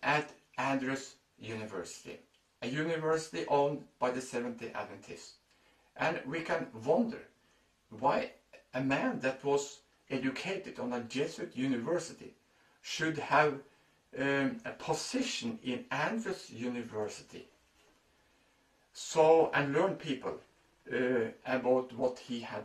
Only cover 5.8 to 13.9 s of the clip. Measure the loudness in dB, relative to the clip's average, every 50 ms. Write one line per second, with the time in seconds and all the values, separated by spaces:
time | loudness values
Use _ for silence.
5.8 | _ _ _ -2 -2 0 0 -2 -4 -4 -4 -4 -2 0 -2 -2 -2 -4 -8 -4
6.8 | 2 4 4 6 4 2 0 -6 -12 -16 _ _ _ _ _ _ _ _ _ _
7.8 | _ _ -6 0 2 4 4 4 2 -2 -6 -14 _ _ -20 -20 -16 _ -4 -2
8.8 | 0 2 2 2 2 2 0 0 0 -2 -2 0 0 2 2 2 2 -2 -8 -14
9.8 | _ _ _ _ _ -6 -4 -2 0 -2 -2 -2 -4 -4 -4 -4 -6 -8 -8 -6
10.8 | -4 -4 -4 -4 -4 -4 -2 -2 -2 -2 -2 -6 -8 -6 -4 -2 0 0 0 0
11.8 | 0 0 0 0 0 -4 -10 -14 -16 -18 -18 _ _ _ _ _ _ _ _ _
12.8 | -12 -8 -4 -2 0 0 0 -2 0 4 6 6 6 6 4 0 -6 -14 _ _
13.8 | _ _